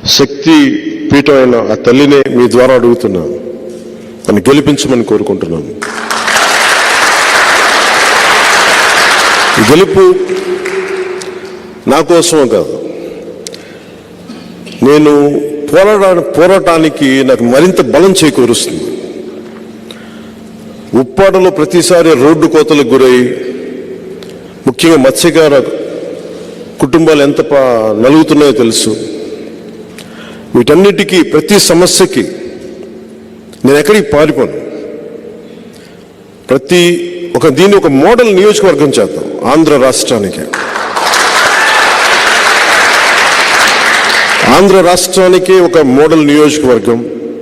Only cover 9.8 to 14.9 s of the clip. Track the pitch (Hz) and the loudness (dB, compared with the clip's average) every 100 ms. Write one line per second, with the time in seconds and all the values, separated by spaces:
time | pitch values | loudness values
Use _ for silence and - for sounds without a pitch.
9.8 | 196 190 185 - - 185 190 180 180 190 | 2 4 4 2 -2 -6 -6 -6 -6 -8
10.8 | 190 190 185 - - - - - - - | -6 -8 -8 -10 -12 -14 -16 -18 -18 -8
11.8 | - 143 156 170 - 156 127 107 80 - | -2 0 2 2 2 0 2 0 -2 -6
12.8 | - - - - - - - - - - | -10 -12 -14 -14 -16 -16 -18 -18 -20 -20
13.8 | - - - - - - - - - - | -20 -20 -20 -20 -20 -20 -20 -20 -18 0
14.8 | 127 | 4